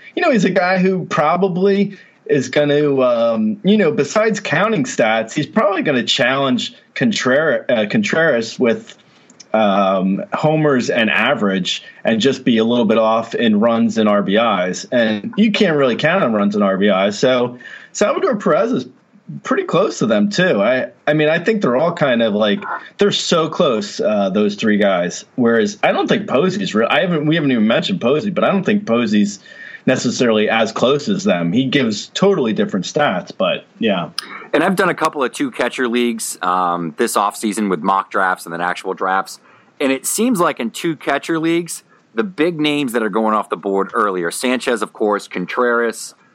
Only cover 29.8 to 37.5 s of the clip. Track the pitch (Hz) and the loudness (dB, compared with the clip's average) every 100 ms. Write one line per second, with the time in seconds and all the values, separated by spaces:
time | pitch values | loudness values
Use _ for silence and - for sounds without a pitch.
29.8 | - 127 123 101 120 107 107 113 107 - | -2 0 0 0 2 2 2 0 0 0
30.8 | 120 147 - 90 101 90 85 107 135 143 | 0 2 0 -2 0 0 0 0 0 0
31.8 | 120 101 - - 190 190 117 101 104 101 | 0 -4 -8 0 2 2 0 -2 -2 -4
32.8 | 85 - 143 90 - - 92 85 - - | -4 -2 0 -2 -6 -4 -2 -2 -8 -4
33.8 | 113 92 82 - - - - - 175 190 | -2 -2 -4 -10 -14 -16 -4 0 0 0
34.8 | 185 151 160 151 123 - 139 - 120 - | 0 0 -4 -2 -4 -2 -4 -2 -4 -2
35.8 | 123 120 120 113 - - 90 90 87 87 | -2 0 0 -2 -8 -6 -2 0 0 -2
36.8 | 85 - 117 113 101 - 110 | -4 -2 0 0 -2 -2 -4